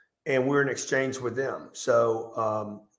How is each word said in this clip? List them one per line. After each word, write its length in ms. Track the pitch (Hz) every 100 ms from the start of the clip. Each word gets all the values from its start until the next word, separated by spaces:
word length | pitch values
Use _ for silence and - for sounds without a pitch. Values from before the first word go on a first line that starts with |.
| _ _ -
and 220 | 135 131
we're 140 | 143
in 80 | 139
exchange 500 | 117 - 135 131 127
with 160 | 123 113
them. 340 | 135 101 -
So, 600 | - - 120 117 113 - -
um, 440 | 110 107 104 107 -